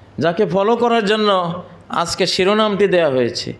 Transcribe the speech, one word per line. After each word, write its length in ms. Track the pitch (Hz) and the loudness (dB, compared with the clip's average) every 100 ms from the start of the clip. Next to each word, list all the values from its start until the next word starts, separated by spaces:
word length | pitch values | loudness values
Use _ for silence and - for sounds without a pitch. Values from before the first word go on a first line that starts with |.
| - - | -16 -4
যাকে 260 | 160 175 190 | -2 0 0
ফলো 320 | 190 208 233 | 0 0 0
করার 280 | 240 233 202 | 2 0 0
জন্য 580 | 214 208 185 175 175 - - - | 0 2 0 -2 -8 -12 -20 -8
আজকে 380 | - 170 - 180 | -6 -4 -2 -2
শিরোনামটি 600 | - 185 214 214 190 196 | 0 2 2 0 2 2
দেয়া 220 | 175 156 | 4 2
হয়েছে, 440 | 131 117 - - | 2 0 -4 -10